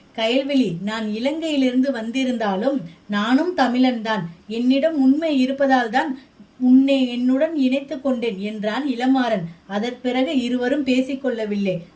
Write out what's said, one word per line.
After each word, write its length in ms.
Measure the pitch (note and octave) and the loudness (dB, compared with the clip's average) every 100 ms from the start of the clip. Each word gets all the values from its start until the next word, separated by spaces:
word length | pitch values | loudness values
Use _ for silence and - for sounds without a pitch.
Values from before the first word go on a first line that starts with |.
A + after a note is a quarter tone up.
| - - | -14 -4
கயல்விழி, 580 | A3+ B3+ C4+ C#4+ G#3+ E3 | 0 0 2 2 0 -2
"நான் 240 | G3+ A3 G#3+ | -6 -4 -4
இலங்கையிலிருந்து 840 | G#3+ B3+ D#4+ D#4+ D4 B3+ B3+ C4+ | -2 -2 -2 -2 0 2 2 0
வந்திருந்தாலும் 920 | A#3+ A3+ B3 C4 A#3 G#3+ F#3+ B3+ C#4 E3 - - | -2 -4 -2 -2 0 -2 0 0 -2 -6 -14 -6
நானும் 500 | G3+ A3 C4 F4 F4+ | -2 2 2 2 0
தமிழன்தான். 680 | B3 B3 C4 A#3 A3 G#3+ E3+ - - | 0 2 2 0 -2 -4 -4 -12 -10
என்னிடம் 520 | A3 B3 C4+ D#4 D#4+ | -2 0 2 2 2
உண்மை 400 | C4 C#4+ D#4+ C#4+ | 2 2 2 0
இருப்பதால் 500 | B3+ C4+ C4+ C4 A#3 | 0 0 2 2 2
தான் 280 | A#3+ D#4+ C4 - - - - | -2 -2 -6 -12 -20 -20 -2
உன்னை 500 | B3+ B3+ C4+ C4+ B3+ | 6 6 6 2 0
என்னுடன் 480 | A#3+ B3 C4 D#4+ D#4+ | 0 0 2 0 0
இணைத்து 440 | B3+ C4+ C#4 D#4 | 0 0 -4 -6
கொண்டேன்" 380 | C#4 B3 A#3 F#3+ | -2 -2 -2 -4
என்றான் 480 | G3+ G#3+ G#3+ A3 C#4+ | -6 -6 -4 -2 -4
இளமாறன். 560 | A#3 B3+ C4 A#3+ G#3+ E3 - - | -2 2 2 2 -2 -4 -12 -6
அதற்பிறகு 720 | G3 A#3+ B3 B3+ B3+ C4 C#4+ | -4 -4 -4 -2 0 0 0
இருவரும் 460 | A#3+ B3 B3 D4+ C4+ | 0 -2 0 0 0
பேசிக்கொள்ளவில்லை. 880 | B3+ C4 C4+ B3+ A3+ G#3+ G3+ G3 F3 - | 0 0 -4 -4 -4 -4 -2 -2 -4 -8